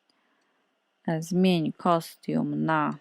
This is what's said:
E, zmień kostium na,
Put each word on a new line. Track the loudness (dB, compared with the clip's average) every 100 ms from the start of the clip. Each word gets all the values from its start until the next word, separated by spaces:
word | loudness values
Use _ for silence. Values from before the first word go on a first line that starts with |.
| _ _ _ _ _ _ _ _ _ _ -4
E, | -4
zmień | -2 2 4 2 0
kostium | -2 0 0 -2 -12 -4 -2 -2 -2
na, | 0 0 0 -4